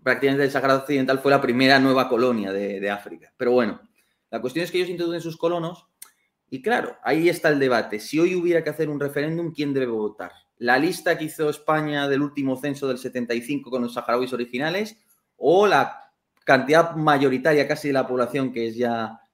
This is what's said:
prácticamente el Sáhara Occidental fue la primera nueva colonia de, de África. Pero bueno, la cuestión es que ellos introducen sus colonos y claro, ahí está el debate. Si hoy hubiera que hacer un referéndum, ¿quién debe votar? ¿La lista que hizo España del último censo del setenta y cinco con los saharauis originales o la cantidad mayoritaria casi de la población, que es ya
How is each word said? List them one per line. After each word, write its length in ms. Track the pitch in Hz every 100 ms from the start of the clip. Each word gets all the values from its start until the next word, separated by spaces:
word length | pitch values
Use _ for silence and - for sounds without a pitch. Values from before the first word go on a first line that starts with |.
prácticamente 420 | 131 120 135 139
el 60 | 139
Sáhara 260 | 139 135 135
Occidental 440 | 135 143 131 135
fue 100 | 143
la 100 | 139
primera 380 | 127 120 131 135
nueva 300 | 135 131 127
colonia 440 | 117 127 113 95
de, 280 | 98 101 98
de 100 | 98
África. 420 | 101 - - - _
Pero 160 | 120
bueno, 280 | 123 110 87 - _ _ _ _
la 100 | 117
cuestión 240 | 123 143
es 60 | 170
que 80 | 175
ellos 120 | 180
introducen 300 | 175 170 170
sus 140 | 165 160
colonos 500 | 165 175 165 180 _ _ - _ _ _ _
y 80 | 135
claro, 360 | 165 240 - -
ahí 240 | 117 156 170
está 200 | 170 160
el 120 | 143
debate. 400 | 131 117 110 107
Si 180 | - 151
hoy 160 | 180
hubiera 300 | 180 170 165
que 60 | 156
hacer 180 | 151 151
un 100 | 143
referéndum, 540 | 143 143 151 165 170
¿quién 180 | 160 147
debe 140 | 135 123
votar? 460 | 113 104 - 90 - _ _
¿La 200 | 120 127
lista 380 | 165 175 180 160
que 80 | 156
hizo 220 | - 151
España 600 | 143 - 156 151 147 143
del 120 | 139
último 360 | 147 143 135 131
censo 320 | 143 139 135
del 100 | 123
setenta 360 | 127 123 120
y 60 | 120
cinco 300 | 120 143 123
con 120 | 127
los 120 | 120
saharauis 380 | 120 - 123 127
originales 680 | 123 120 123 156 185 214 - _ _ _ _
o 320 | - 175 208
la 440 | 147 127 - - _ _ _
cantidad 520 | - 131 123 156 165 156
mayoritaria 720 | 156 143 135 127 160 151 135
casi 200 | 147 147
de 60 |
la 140 | 135 123
población, 440 | 127 120 139 131
que 140 | 117 117
es 80 |
ya 460 | 113 120 117 110 110 _